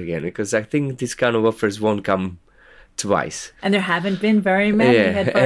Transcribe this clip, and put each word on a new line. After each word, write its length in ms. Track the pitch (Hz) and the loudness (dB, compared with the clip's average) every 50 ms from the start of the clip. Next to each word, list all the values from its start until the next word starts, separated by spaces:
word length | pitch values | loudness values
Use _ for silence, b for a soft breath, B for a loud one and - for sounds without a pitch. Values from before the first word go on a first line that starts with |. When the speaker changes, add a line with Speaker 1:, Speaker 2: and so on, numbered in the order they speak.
Speaker 1:
again, 220 | 90 85 85 80 76 | -4 -6 -6 -6 -6
because 300 | 90 - - 107 98 - | -6 -6 -6 -4 -2 -2
I 100 | 107 107 | -2 -2
think 360 | - - 147 143 139 127 127 | -2 -2 -2 -2 -4 -4 -6
this 160 | 127 120 - | -8 -8 -4
kind 220 | - 127 120 117 | -2 0 0 2
of 80 | 113 110 | 2 2
offers 360 | 113 110 - 113 107 95 104 | 0 0 0 -2 -2 -2 0
won't 220 | 107 107 104 101 95 | 0 0 0 0 0
come 340 | - 98 92 92 92 87 87 _ b b b b b b b b b _ | 0 0 0 0 -4 -8 -10 _ b b b b b b b b b _
twice. 560 | - - 101 101 85 - 160 - - - - - _ - | -8 -2 0 0 0 0 -2 -8 -12 -14 -16 -14 _ -2
Speaker 2:
And 120 | 202 202 | 0 0
there 60 | 202 190 | 0 0
haven't 380 | 180 170 175 175 202 190 180 | 0 -2 -2 -2 -2 -4 -2
been 200 | 214 214 220 214 | 0 2 2 2
very 320 | 185 196 185 196 202 208 208 | 2 2 2 2 2 2 2
many 240 | 214 226 127 123 | 4 4 4 4
Speaker 1:
Yeah, 140 | - 202 185 - | 4 4 2 2
Speaker 2:
head 160 | - - - | 0 -2 0
Speaker 1:
and, 60 | - 113 131 | 2 2 2